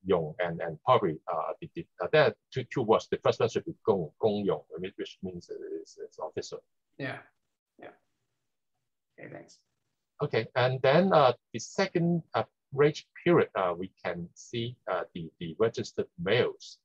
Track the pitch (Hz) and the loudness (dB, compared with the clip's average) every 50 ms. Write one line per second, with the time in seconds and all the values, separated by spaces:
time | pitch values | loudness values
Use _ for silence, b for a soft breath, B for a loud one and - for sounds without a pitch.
0 | - 92 95 87 80 76 76 - 90 87 82 85 87 82 80 - - 123 127 113 | 0 2 2 2 2 -2 -4 -4 -4 -4 -4 -6 -6 -8 -8 -4 2 4 4 4
1 | 104 85 76 - - - 85 80 80 80 - - 87 78 - 87 82 _ _ - | 4 0 -2 -4 -6 -6 -6 -4 -4 -6 -8 -10 -12 -12 -12 -12 -12 _ _ -8
2 | 90 - - 151 143 117 - _ _ _ - 131 123 - - 143 117 104 110 90 | -4 2 4 4 4 4 2 _ _ _ -8 -8 -8 -6 -4 -2 2 4 2 2
3 | - - - - - 131 - - 107 - - - - - - _ - - 101 95 | 2 -2 -6 -2 0 0 0 2 0 0 0 -2 -6 -6 -12 _ 0 0 0 0
4 | 82 73 _ - - 110 101 104 101 92 85 - - - - 82 92 95 - - | 0 -6 _ -2 -2 0 0 0 0 -2 -2 -2 -4 -12 -12 -10 -10 -10 -8 -8
5 | 95 - - - - 92 90 87 - - 85 82 85 - - 80 - - - - | -10 -10 -10 -12 -12 -10 -10 -10 -12 -12 -14 -12 -10 -10 -10 -12 -12 -14 -16 -16
6 | - - _ - - - - - - - - - _ _ _ _ _ _ _ - | -16 -16 _ -12 -12 -10 -8 -10 -10 -10 -12 -16 _ _ _ _ _ _ _ -10
7 | 139 131 120 127 - _ _ _ _ _ _ _ _ _ _ - - - - _ | -10 -10 -10 -12 -14 _ _ _ _ _ _ _ _ _ _ -20 -20 -20 -20 _
8 | _ _ _ _ _ _ _ _ _ _ _ _ _ _ _ _ _ _ _ _ | _ _ _ _ _ _ _ _ _ _ _ _ _ _ _ _ _ _ _ _
9 | _ _ _ - - - - - - - - _ _ _ _ _ _ _ _ _ | _ _ _ -18 -18 -16 -16 -16 -18 -20 -20 _ _ _ _ _ _ _ _ _
10 | _ _ _ - - - - 113 113 - - 123 123 131 131 127 - 131 139 165 | _ _ _ -6 -4 0 0 -2 -2 0 0 2 2 2 0 2 4 6 6 6
11 | 190 190 180 156 139 123 123 - _ _ - 117 - - - - 117 - - 175 | 6 6 6 6 6 6 4 2 _ _ -10 -10 -10 -6 -2 -2 0 2 2 2
12 | 165 170 175 165 - _ - 117 110 - _ _ _ - - 135 147 151 151 - | 2 2 2 0 -2 _ -2 -2 -2 -4 _ _ _ -8 0 2 2 2 2 0
13 | - _ - - - 175 170 131 - - - 98 95 87 87 85 95 95 _ _ | -12 _ -12 -2 2 4 6 6 4 4 0 -2 0 0 -2 -4 -6 -10 _ _
14 | - 92 87 87 85 87 _ - - - - 117 117 120 123 _ - 107 92 85 | -6 -6 -6 -6 -8 -12 _ -20 -18 -10 -8 -6 -6 -6 -8 _ -6 -4 -4 -4
15 | - - - 90 82 78 _ - 87 82 80 - 110 - - - 107 - - - | -4 -6 -8 -10 -10 -10 _ -10 -10 -8 -2 0 0 0 0 -2 -8 -8 -6 -6
16 | - - _ - 85 95 110 123 107 - - - - - - _ | -8 -8 _ -6 0 0 2 2 2 0 -2 -8 -16 -20 -20 _